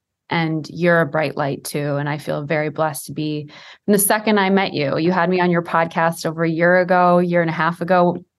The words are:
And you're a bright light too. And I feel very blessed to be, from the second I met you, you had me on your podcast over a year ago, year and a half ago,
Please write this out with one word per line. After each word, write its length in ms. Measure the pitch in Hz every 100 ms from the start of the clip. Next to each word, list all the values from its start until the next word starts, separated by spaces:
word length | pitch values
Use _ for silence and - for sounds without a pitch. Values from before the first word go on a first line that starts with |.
| _ _ -
And 360 | 165 160 160 147
you're 320 | 156 175 170
a 40 | 160
bright 300 | 156 151 -
light 300 | 143 - -
too. 320 | 151 147 143
And 100 | 147
I 100 | 151
feel 280 | 160 151 147
very 240 | 156 151
blessed 380 | 151 156 147 -
to 40 |
be, 380 | 147 151 151 147 - - -
from 80 | -
the 80 | 202
second 400 | 196 220 220 214
I 100 | 190
met 220 | 190 196
you, 260 | 147 139 147
you 140 | 165
had 180 | 185 170
me 120 | 185
on 100 | 180
your 120 | 170
podcast 600 | 170 165 170 175 165 170 165
over 200 | 160 165
a 40 |
year 300 | 160 170 180
ago, 380 | 175 180 180 175
year 240 | 180 175
and 80 | 165
a 40 |
half 280 | 160 160 170
ago, 420 | 175 185 175 175 -